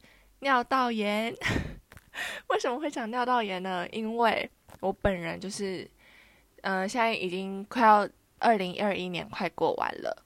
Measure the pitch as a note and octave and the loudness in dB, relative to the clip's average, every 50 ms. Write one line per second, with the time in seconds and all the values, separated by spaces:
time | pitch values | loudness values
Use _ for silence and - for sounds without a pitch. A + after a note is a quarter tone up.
0 | - - - _ _ _ _ _ C4 C#4 C4+ A#3+ A#3+ - C4+ C4 B3 A#3+ A#3 A3 | -18 -20 -20 _ _ _ _ _ 0 2 2 2 2 0 0 0 2 0 0 0
1 | G3+ G#3 G#3 G#3+ A3+ A#3 - - - - - - - - - - _ _ - - | 0 0 0 -2 -2 -4 -6 -4 -4 -2 -2 -2 -4 -6 -12 -14 _ _ -20 -20
2 | _ _ - - - - - - - - - A4 G#4 C#4 A#3+ D4+ D#4 C#4+ C#4+ D#4+ | _ _ -12 -10 -8 -8 -10 -12 -2 -2 0 0 0 0 -2 -2 -4 -4 -4 -4
3 | D4+ G#3+ A#3+ B3 A#3+ B3 B3 A#3+ A3 G3+ F#3+ F#3 F#3 F#3+ F#3 F3 F3 - - A3+ | -6 -4 -2 -2 2 2 2 2 2 0 -4 -4 -4 -4 -4 -4 -4 -4 -6 -6
4 | A3 A3 A3+ A#3 A#3 A3 - - - - _ _ _ - - - - F#3+ G3 - | -4 -4 0 4 4 4 4 2 -2 -6 _ _ _ -20 -12 -4 -2 -2 -2 2
5 | - G3+ F#3+ F3 E3+ E3 E3+ F3 F#3+ F#3+ G3+ - G3+ F#3+ F#3 D#3 - - _ _ | 0 0 2 2 -4 -6 -6 -6 -8 -8 -6 -6 -6 -4 -6 -6 -8 -12 _ _
6 | - - - - - _ _ _ _ _ _ - - G3 F#3+ F#3 F#3+ G3+ - B3 | -20 -20 -20 -20 -20 _ _ _ _ _ _ -6 -4 -2 0 0 -2 -2 0 0
7 | A3+ A3+ A3 - - F3+ F3 F#3 F#3+ F#3+ G3 G3 G3+ - - B3 A#3+ A3 G#3+ G#3 | 2 2 0 -2 -4 -4 -4 -4 -6 -6 -8 -8 -10 -6 2 6 8 8 8 8
8 | G3+ - - _ _ _ _ _ - A#3 A3+ G3+ F#3+ F3+ F3+ - G#3 G#3 F#3 - | 6 2 -6 _ _ _ _ _ 4 4 4 4 2 -4 -2 -2 0 0 0 -2
9 | F3+ F3+ F3+ E3 D#3 - - - G3 E3 - - E3 C#3+ - - A1+ - - - | -4 -4 -4 -6 -6 -8 -6 -6 -6 -6 -2 0 0 0 0 0 -4 -4 -4 -6
10 | - A#1 - - _ | -6 -6 -6 -8 _